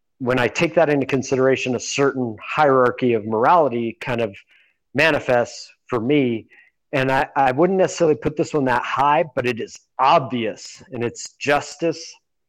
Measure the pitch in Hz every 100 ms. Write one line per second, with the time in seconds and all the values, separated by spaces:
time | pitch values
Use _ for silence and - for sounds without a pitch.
0 | _ - 123 127 120 - 170 170 151 143
1 | 127 139 - 131 131 127 127 117 - -
2 | 139 135 120 101 - - 151 131 123 120
3 | 123 113 107 110 131 175 143 120 117 -
4 | - 117 110 104 _ _ _ _ _ 127
5 | 160 143 - 123 113 - - _ - 120
6 | 117 147 127 113 - - _ _ _ 139
7 | 131 135 151 147 135 127 180 190 165 -
8 | 165 151 156 151 151 151 131 123 - -
9 | 143 156 165 - 120 117 104 - _ -
10 | 131 165 123 123 110 - - - - 120
11 | 117 - - - 135 143 - - 165 156
12 | - - _ _